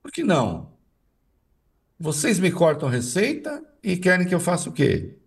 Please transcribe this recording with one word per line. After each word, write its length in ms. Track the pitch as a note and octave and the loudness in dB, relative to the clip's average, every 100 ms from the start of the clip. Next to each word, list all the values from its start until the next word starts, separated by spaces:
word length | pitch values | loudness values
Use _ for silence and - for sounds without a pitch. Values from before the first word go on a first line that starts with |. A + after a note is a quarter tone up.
Por 100 | - | -8
que 140 | - A#3 | -2 2
não? 480 | D#3+ G#2+ E2 - _ _ _ _ _ _ _ _ _ _ _ _ _ | 2 2 -4 -12 _ _ _ _ _ _ _ _ _ _ _ _ _
Vocês 400 | D#3 D3 C4 F#3 | -6 -2 0 2
me 140 | F#3 | 0
cortam 380 | - E3 D3+ C#3 | 4 2 2 -2
receita 760 | B2 A#2+ F3+ A#3 D4+ D#4 D4 - _ | -2 -2 -2 -2 -2 -8 -10 -14 _
e 140 | G#3+ F3+ | -4 0
querem 320 | F#3 F3+ F3+ | 2 2 2
que 80 | F3+ | 0
eu 40 | |
faça 300 | F3 F3 - | 0 -2 -4
o 40 | |
quê? 440 | - C3+ G#2 - - | 0 2 2 -4 -14